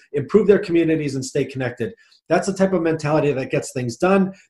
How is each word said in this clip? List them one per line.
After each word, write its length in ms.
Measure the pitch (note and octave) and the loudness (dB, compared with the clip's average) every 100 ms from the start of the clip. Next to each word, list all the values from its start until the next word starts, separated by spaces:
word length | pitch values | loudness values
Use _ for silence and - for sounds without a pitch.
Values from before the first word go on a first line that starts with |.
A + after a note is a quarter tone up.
| _ | _
improve 340 | C#3+ C3+ G#3 F#3+ | -6 2 2 6
their 100 | F#3+ | 4
communities, 580 | F3+ E3+ D#3+ D#3 D3 C3 | 4 0 2 0 -2 -6
and 80 | |
stay 200 | C3 D3 | -4 -4
connected. 500 | C3+ C3 B2+ - G#2+ - _ _ - | -4 -4 -6 -4 -8 -8 _ _ -2
That's 180 | F3 F#3+ | 0 0
the 60 | |
type 180 | F#3+ F#3+ | 0 0
of 100 | F#3 | 2
mentality 520 | E3 D#3+ D3 D#3 C#3+ | 0 0 0 0 0
that 180 | C3 E3 | -2 -2
gets 220 | D3 - | -4 -4
things 240 | C3 B2 A2+ | -6 -6 -2
done. 360 | F#3 G3 F#3+ - | 2 4 2 -4